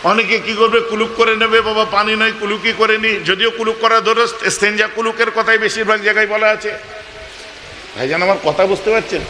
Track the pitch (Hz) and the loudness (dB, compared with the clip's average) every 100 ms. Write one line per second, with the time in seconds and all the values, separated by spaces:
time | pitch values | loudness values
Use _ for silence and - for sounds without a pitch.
0 | 165 214 202 214 214 214 226 226 226 214 | 2 0 2 0 -2 0 2 2 0 -2
1 | 226 220 226 220 226 220 214 214 220 196 | -4 2 2 4 4 4 2 0 0 2
2 | 214 220 220 220 208 208 226 220 220 220 | 0 2 0 0 -4 -2 -2 0 2 2
3 | 220 208 160 185 226 226 226 226 226 226 | 2 -2 -2 0 0 0 -4 0 2 4
4 | 202 226 233 - 190 180 208 208 214 214 | 2 2 0 0 -4 0 0 0 -2 -2
5 | 226 226 226 220 220 226 214 214 208 214 | -4 0 -2 0 2 2 2 -2 0 0
6 | 202 214 214 214 214 214 208 208 - - | 2 2 0 2 0 0 -4 -10 -14 -18
7 | - 214 214 - - - - - - - | -18 -18 -18 -18 -18 -18 -18 -18 -16 -8
8 | 127 160 185 196 165 147 190 190 214 220 | -4 0 2 2 0 2 2 2 0 0
9 | 214 180 - | 0 -6 -6